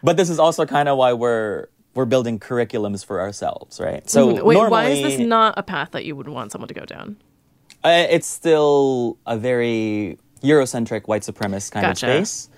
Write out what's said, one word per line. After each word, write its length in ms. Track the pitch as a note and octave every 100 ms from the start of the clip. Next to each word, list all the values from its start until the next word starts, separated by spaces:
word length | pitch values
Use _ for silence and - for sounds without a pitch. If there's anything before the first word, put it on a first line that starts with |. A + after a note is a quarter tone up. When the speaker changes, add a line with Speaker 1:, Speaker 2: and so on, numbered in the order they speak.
Speaker 1:
But 140 | D3 E3+
this 140 | F3
is 80 | E3
also 260 | D#3+ E3 D#3
kind 240 | C#3+ D3
of 80 | C3+
why 160 | B2+
we're, 540 | B2 A#2+ A2+ G#2+ E2+ - _ _
we're 120 | - B2+
building 340 | C3 A#2+ A2
curriculums 680 | - B2 A2+ A#2 G#2 G2 -
for 160 | G2
ourselves, 580 | F#2+ G2+ F2 - - -
right? 300 | - - -
So 240 | C#3 C3
Speaker 2:
Mm-hmm. 120 | A#2 G#3+
Wait, 80 | E3
why 280 | A3+ A3+ A#3
is 100 | C#4+
Speaker 1:
normally 180 | C#4+ C4+
Speaker 2:
this 100 | A#3
not 260 | A3+ A3 -
a 60 |
path 280 | - F#3 D3
that 140 | D3+ -
you 100 | C#3+
would 120 | C#3+
want 240 | D3+ G#2+
someone 160 | G2+ A2+
to 40 |
go 120 | - -
down? 320 | - - G#3 _ _ _ _ _ _
Speaker 1:
Uh, 240 | D#3 E3+ E3+
it's 160 | E3 -
still 920 | - E3 D#3 D3 C#3+ C3+ C3 A#2+ - -
a 100 | A#2
very 800 | A#2+ B2 A#2+ A2+ G#2+ G#2+ G2+ - _ _
Eurocentric, 680 | C3+ D3+ C3 B2+ A#2 A2 -
white 140 | G#2+
supremacist 500 | - G#2 G#2 G2 -
kind 140 | A2 G2+
Speaker 2:
Gotcha. 220 | - B2
Speaker 1:
of 200 | C#3 G#3+
space. 220 | - -